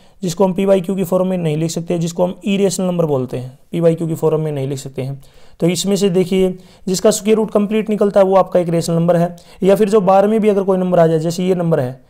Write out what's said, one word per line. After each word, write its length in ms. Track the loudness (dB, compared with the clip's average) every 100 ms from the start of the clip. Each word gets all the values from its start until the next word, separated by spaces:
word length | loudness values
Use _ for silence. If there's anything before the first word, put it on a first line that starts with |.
| -20 -8
जिसको 220 | -8 0
हम 100 | 0
पी 120 | 2 2
वाई 160 | 2
क्यू 140 | 0 -4
की 80 |
फॉर्म 240 | -2 -2 0
में 100 | -2
नहीं 180 | -2 -2
लिख 140 | -4
सकते, 260 | -4 -4 -4
जिसको 240 | -4 -2
हम 120 | -4 -2 -4
इरेशनल 400 | 0 0 0 -4
नंबर 180 | -2 -2
बोलते 320 | -2 -4 -8
हैं, 200 | -10 -16 -10
पी 80 | 0
वाई 160 | 0 0
क्यू 120 | -4
की 80 | -2
फॉर्म 260 | -2 0
में 100 | -2
नहीं 160 | -4 -6
लिख 120 | -8
सकते 220 | -10 -10
हैं। 200 | -8 -10 -16 -20 -20 -2
तो 80 | -2
इसमें 280 | 0 -2 0
से 140 | 2
देखिए 400 | 0 0 0 0 -2 -16 -12 -6
जिसका 240 | 0 0
स्क्वायर 260 | 0 0 0
रूट 140 | 0
कंप्लीट 380 | -4 -4 -2 -2
निकलता 300 | -2 2 2
है 60 | 4
वो 100 | 4
आपका 240 | 2 0
एक 100 | 2
रेशनल 260 | 0 2 0
नंबर 220 | 2 2
है, 180 | 0 -4 -20 -2
या 120 | 2 2
फिर 140 | 4
जो 120 | 2
बारह 260 | 4 4 4
में 120 | 2
भी 100 | 2
अगर 140 | 0
कोई 140 | 0 0
नंबर 220 | 2 4
आ 80 | 4
जाए, 120 | 2
जैसे 240 | -2 -2
ये 120 | -2 0
नंबर 240 | 0 0
है, 200 | -2 -8